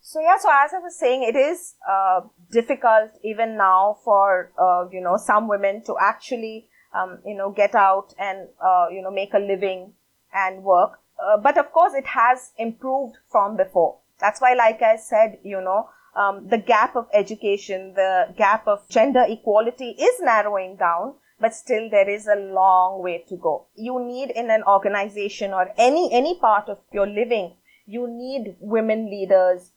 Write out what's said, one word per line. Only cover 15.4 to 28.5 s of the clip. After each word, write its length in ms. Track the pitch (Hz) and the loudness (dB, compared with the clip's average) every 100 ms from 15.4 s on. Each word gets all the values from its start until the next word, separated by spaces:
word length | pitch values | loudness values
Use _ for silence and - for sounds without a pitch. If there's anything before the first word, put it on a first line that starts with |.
you 180 | - 196 | -12 -8
know, 280 | 185 202 233 _ _ - | -2 -4 -4 _ _ -4
um, 320 | 202 196 185 | -2 -2 -4
the 100 | 226 | -4
gap 380 | 196 226 240 247 | 2 2 2 -2
of 100 | 233 | 0
education, 840 | 208 196 214 214 202 - 190 190 | 0 0 -6 -4 -4 -4 -10 -8
the 400 | 190 190 185 175 - | -2 0 2 0 0
gap 300 | 208 214 214 | 0 2 0
of 220 | 202 _ | -4 _
gender 360 | 226 233 254 226 | 0 2 4 2
equality 640 | 226 - 208 233 247 254 214 | 0 0 2 2 -4 -12 -2
is 220 | 320 494 | 0 0
narrowing 560 | 311 220 208 202 185 196 | 0 0 0 -4 -6 -4
down, 380 | 185 170 214 285 _ _ | -2 -2 -4 -12 _ _
but 140 | 220 | -4
still 340 | 226 - 220 226 | -4 -6 -4 0
there 180 | 208 196 | 2 2
is 180 | 208 214 | 0 -2
a 100 | 208 | -2
long 680 | 196 190 190 185 185 190 | -2 0 4 4 2 -2
way 220 | 180 170 - | -6 -8 -10
to 80 | 180 | -6
go. 300 | 175 147 _ | -4 -4 _
You 260 | - 226 254 | -14 -8 -8
need 260 | 240 247 269 | -8 -10 -8
in 200 | 226 233 | -8 0
an 120 | 220 | 0
organization 880 | 214 196 196 202 202 208 202 - 202 | 4 2 2 -4 -6 -6 -8 -8 -8
or 180 | 190 185 208 | -4 -4 2
any, 340 | 240 302 349 | 2 2 0
any 260 | 240 285 349 | 0 0 0
part 300 | 233 208 208 | 2 2 -2
of 100 | 202 _ | -14 _
your 140 | 202 196 | -4 -4
living, 480 | 202 233 233 175 _ _ _ _ | -2 -2 -2 -4 _ _ _ _
you 200 | 214 247 | -10 -10
need 500 | 233 247 269 208 | -10 -10 -10 -10